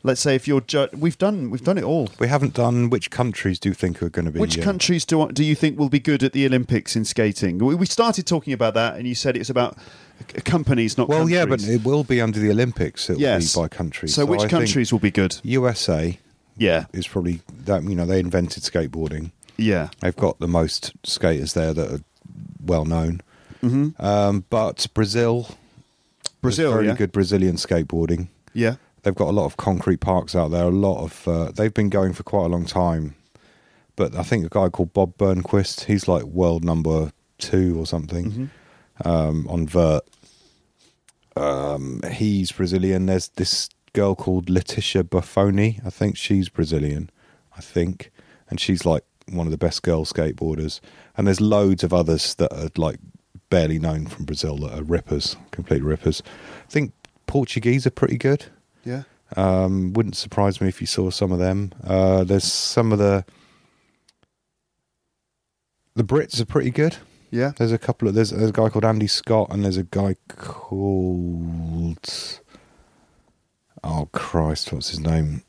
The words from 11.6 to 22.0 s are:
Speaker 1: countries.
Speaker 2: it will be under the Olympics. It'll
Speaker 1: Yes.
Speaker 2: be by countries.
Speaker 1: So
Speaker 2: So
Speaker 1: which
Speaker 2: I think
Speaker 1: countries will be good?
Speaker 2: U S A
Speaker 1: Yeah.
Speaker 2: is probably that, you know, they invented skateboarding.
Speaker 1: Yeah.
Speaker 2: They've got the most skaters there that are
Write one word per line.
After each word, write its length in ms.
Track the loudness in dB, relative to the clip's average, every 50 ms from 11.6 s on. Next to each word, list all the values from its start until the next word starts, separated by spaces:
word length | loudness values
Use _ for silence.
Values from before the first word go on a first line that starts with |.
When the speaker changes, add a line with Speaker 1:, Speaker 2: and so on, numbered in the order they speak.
Speaker 1:
countries. 80 | 0 0
Speaker 2:
it 140 | 0 2 2
will 180 | 2 0 0 2
be 180 | 2 2 2
under 180 | 2 2 0 2
the 120 | 2 4
Olympics. 580 | 4 4 2 0 0 -2 -4 -4 -4 -8 -4 -4
It'll 100 | 0 0
Speaker 1:
Yes. 340 | 2 2 2 2 2 0 0
Speaker 2:
be 60 | 0
by 60 | -2
countries. 460 | -2 -4 -6 -6 -6 -6 -8 -6 -2 0
Speaker 1:
So 100 | 0 2
Speaker 2:
So 20 |
Speaker 1:
which 120 | 2 2 2
Speaker 2:
I 20 | 2
think 80 | 2
Speaker 1:
countries 400 | 2 2 2 2 2 0 2 2
will 80 | 0 2
be 120 | 2 2
good? 260 | 2 2 2 2 0 -4 -4
Speaker 2:
U 240 | -2 0 2 2
S 220 | 2 0 0 0 0
A 300 | 0 0 0 -2 -4 -6 _ _ _ _ _ _ _
Speaker 1:
Yeah. 280 | 0 2 2 2 2 0 -4 -8
Speaker 2:
is 140 | -8 -8
probably 340 | -4 -4 -4 -2 -2 -4 -4 -8 -18 -20 -12 -2
that, 180 | -2 -2 0 0
you 120 | -2 -2
know, 100 | -2 0
they 140 | 2 2 0
invented 420 | 2 2 0 0 0 0 -4 -8 -8
skateboarding. 680 | -4 -2 -2 -2 -2 -4 -4 -4 -4 -4 -6 -8 -10 _ _ -20 -14 _
Speaker 1:
Yeah. 340 | -2 0 2 2 0 -2 -4 -8 _
Speaker 2:
They've 140 | -2 -2 0
got 220 | 2 0 0 0 _
the 80 | -2
most 460 | 0 2 2 2 2 -2 -6 -8 -10 -12 -12 -8
skaters 500 | -8 -4 0 0 0 2 0 -2 -4 -2
there 200 | -2 0 0 0
that 180 | -2 -4 -4
are 100 | -6 -8